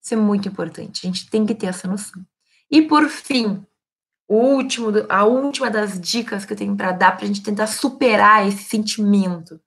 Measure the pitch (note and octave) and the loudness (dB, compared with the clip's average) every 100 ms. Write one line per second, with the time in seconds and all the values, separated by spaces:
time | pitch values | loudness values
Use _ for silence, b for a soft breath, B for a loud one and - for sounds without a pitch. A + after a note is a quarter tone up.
0 | - A3+ G#3 G3+ G3+ F#3 E3+ - G#3 - | -4 0 2 0 -4 -8 -10 -10 -14 -10
1 | F3+ F#3 - A3 G#3 G#3+ F#3 F#3 F#3+ G3 | -8 -8 -4 -2 0 -2 -6 -6 -6 -8
2 | - F3+ F#3 _ _ _ _ D4 D#4 D4+ | -8 -16 -20 _ _ _ _ 2 6 4
3 | D4+ - - C4 G#3+ G3 - _ _ _ | 2 -2 -2 0 0 -4 -10 _ _ _
4 | _ _ _ G#3+ B3+ C#4 C4 A#3+ A3+ G#3 | _ _ _ 2 4 2 0 -4 0 0
5 | G#3 F#3 G#3 B3+ C#4 C#4+ B3+ G#3+ G#3 F#3 | 0 2 4 2 -2 -2 -2 -2 -2 -6
6 | E3+ A#3 A#3 G3+ G3 G#3 G3+ G3+ F#3+ F3+ | -4 -4 -4 -8 -8 -8 -4 -4 -2 2
7 | F#3+ G3 G3+ G3+ - G3+ G#3+ - C4+ C4 | 2 2 -6 -6 -4 -2 -2 -2 -4 0
8 | B3+ G#3 G#3 G#3+ G3+ G3+ - A3 G#3+ - | 2 4 6 6 4 -2 -4 -4 -4 -2
9 | G3+ G3+ F#3+ F3 E3+ D#3+ | 2 2 2 -4 -10 -20